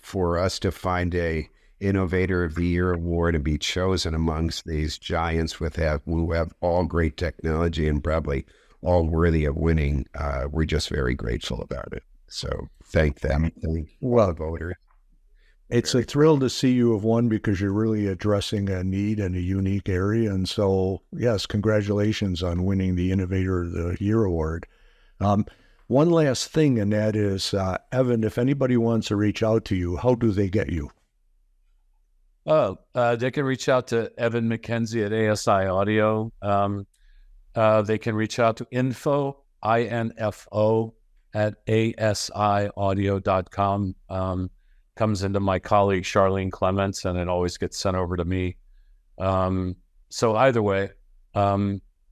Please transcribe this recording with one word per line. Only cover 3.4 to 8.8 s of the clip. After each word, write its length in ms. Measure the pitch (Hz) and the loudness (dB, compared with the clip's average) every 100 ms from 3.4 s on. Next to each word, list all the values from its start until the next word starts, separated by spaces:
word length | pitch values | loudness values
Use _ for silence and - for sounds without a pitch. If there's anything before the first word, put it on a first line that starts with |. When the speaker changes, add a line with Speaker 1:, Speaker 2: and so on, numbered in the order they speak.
Speaker 1:
be 140 | 76 73 | 0 -2
chosen 580 | - 92 92 92 87 80 | -2 -2 0 0 -2 -2
amongst 500 | 80 78 82 - 87 | 0 0 -2 -4 -6
these 320 | 78 78 - | -4 -4 -6
giants 640 | - 85 82 82 80 - | -6 -4 0 0 -2 -4
with 160 | 78 - | -6 -2
have, 260 | 78 76 - | -2 -2 -2
who 260 | 82 82 | -2 0
have 200 | 82 82 - | -2 -4 -4
all 240 | 87 87 85 | 0 0 0
great 320 | 85 82 - | 0 -2 -2
technology 720 | 82 - 80 78 87 82 78 | -6 -4 -4 0 0 0 0
and 160 | 76 | 0
probably 420 | 80 80 73 69 - _ _ _ | 0 -2 -2 -4 -6 _ _ _